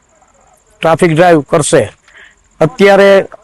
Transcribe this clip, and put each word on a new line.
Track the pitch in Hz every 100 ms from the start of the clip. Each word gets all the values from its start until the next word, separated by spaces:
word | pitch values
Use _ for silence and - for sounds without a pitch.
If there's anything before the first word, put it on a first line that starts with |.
| _ _ _ _ _ _ _ _
ટ્રાફિક | 160 160 180
ડ્રાઈવ | 156 180 165
કરશે. | 135 165 - 143 104 - _ _ - _ _ _
અત્યારે | 160 - 196 196 196 196 - -